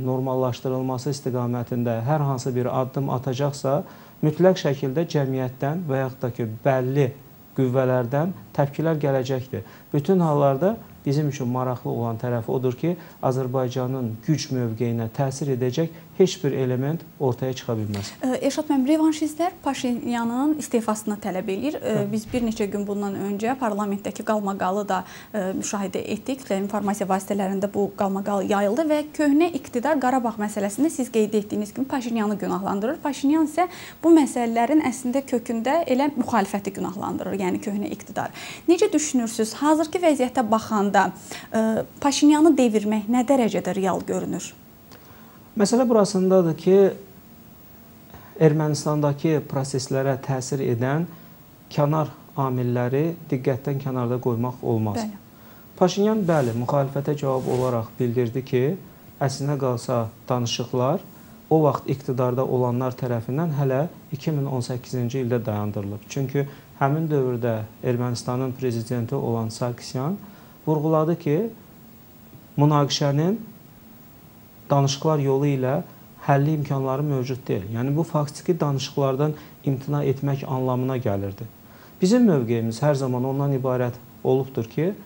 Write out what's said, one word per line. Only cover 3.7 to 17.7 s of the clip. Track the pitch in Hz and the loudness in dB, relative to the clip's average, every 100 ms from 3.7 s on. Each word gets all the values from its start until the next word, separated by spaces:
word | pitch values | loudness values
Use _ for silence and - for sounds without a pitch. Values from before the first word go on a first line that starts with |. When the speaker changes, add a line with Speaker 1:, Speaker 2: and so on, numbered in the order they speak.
| 143 - - - - | -2 -4 -14 -20 -2
Speaker 1:
mütləq | 151 151 185 185 | 0 4 4 4
şəkildə | 147 139 135 143 170 | 0 -2 -2 -2 -2
cəmiyyətdən | 147 131 131 127 131 139 170 156 | 0 0 -2 -4 -4 -4 -2 -2
və | 135 | -2
yaxud | 131 131 | -2 -4
da | 123 | -6
ki, | - 110 113 | -4 -6 -2
bəlli | 143 131 127 139 131 - - - - - | 0 2 2 2 0 -2 -16 -20 -6 -2
qüvvələrdən | 131 131 127 127 120 143 180 - - - | 2 2 2 2 0 0 -2 -4 -6 -2
təpkilər | 143 - 160 156 | -2 0 0 0
gələcəkdir. | 143 135 127 131 123 101 - - - | 2 0 0 -4 -4 -8 -10 -18 -4
Bütün | 147 143 190 | -2 2 4
hallarda | 160 147 139 135 185 226 - - | 4 4 4 4 2 0 -8 -8
bizim | 147 143 151 | -2 0 0
üçün | - 123 | -2 -2
maraqlı | 127 127 123 139 | 0 -2 -2 -4
olan | 120 117 113 | -2 -2 -2
tərəfi | 123 120 110 | -2 -2 -2
odur | 135 127 127 | 0 0 0
ki, | 165 175 - - | -2 -4 -8 -4
Azərbaycanın | 139 131 127 131 123 127 127 131 117 110 - | -2 0 -2 -2 -2 -2 -4 -2 -4 -4 -2
güc | 143 - | -2 -2
mövqeyinə | 131 117 110 120 117 110 | -2 -2 -2 -2 -2 -4
təsir | - 135 135 143 123 | -2 -2 -2 -2 0
edəcək | 127 139 165 - - - | 0 0 -4 -6 -4 2
heç | 185 - | 2 2
bir | 143 | -2
element | 131 127 127 139 170 - - | 0 0 0 -2 -4 -8 -2
ortaya | 135 120 131 131 | 0 0 -4 -4
çıxa | - | -4